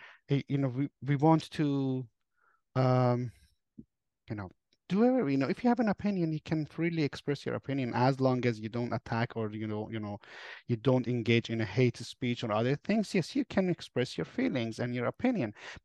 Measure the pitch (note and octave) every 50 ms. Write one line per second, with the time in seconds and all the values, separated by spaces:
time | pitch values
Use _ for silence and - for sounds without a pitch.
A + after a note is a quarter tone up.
0 | - - - _ _ - C#3+ C3+ - - C#3 C#3 C#3 C3 A#2+ C3 C#3+ C3+ _ -
1 | B2+ C3+ C#3+ C3 D3 D#3+ D#3+ D#3 - - - - D3+ C#3+ C#3 C#3 C3+ C3 C3 C3
2 | B2 - _ _ _ _ _ _ _ _ _ _ _ _ - B2+ C3 B2+ B2+ B2+
3 | B2+ B2 B2 A#2+ B2 A2+ - _ _ _ _ _ _ _ - - - _ _ _
4 | _ _ _ _ _ - A2+ G#2 F#2+ F2 - _ _ _ _ _ _ - F3+ G3+
5 | A#3 B3 B3+ B3+ F#3 C#3 C#3 C3+ C3+ C3 G3 - - A#3+ A#3+ G3 A#3+ G#3 F#3 -
6 | - G#3 G3+ F#3 E3+ D#3+ D#3 D3+ - - D#3+ D#3 D3 - - - E3+ E3+ E3+ E3
7 | D3 C#3 - - - D3 C#3+ - - A#2+ A#2+ A2+ - - C3+ C#3 B2+ A#2+ - A#2
8 | B2 C3+ C3+ C3 C3 C3 B2+ B2 A#2+ B2 A2+ G#2+ A2 A2 A2 A#2+ A#2+ A#2+ G#2+ A2+
9 | - - A#2+ A2+ A#2+ - - A2+ A2 G#2+ G#2 G#2+ A2 A2 G#2+ G#2+ G#2+ - A2+ A2
10 | G#2+ G#2 G#2 - - - - - - - - - _ - A#2+ G#2+ G#2+ C#3 B2+ B2+
11 | A#2+ - B2 A#2+ A2 A#2 A#2 A#2 - - A#2 A2+ A2 G2 - C3 B2+ A#2+ - -
12 | A2+ - - - C3 A#2+ A#2+ - B2+ A2+ G#2 G#2+ A#2 B2+ C#3+ C#3+ - - G#3 A3+
13 | F#3+ - - F#3 - - - C#4 C4 - - G3+ F#3+ F3+ E3 - - - - B2
14 | - - - - D#3+ - - - C4 B3+ E3 B2 A#2 A2+ A2 - A#2+ B2 A#2+ B2
15 | A#2+ B2+ - - - - B3 F#3+ A#2+ G#2 - - - - - -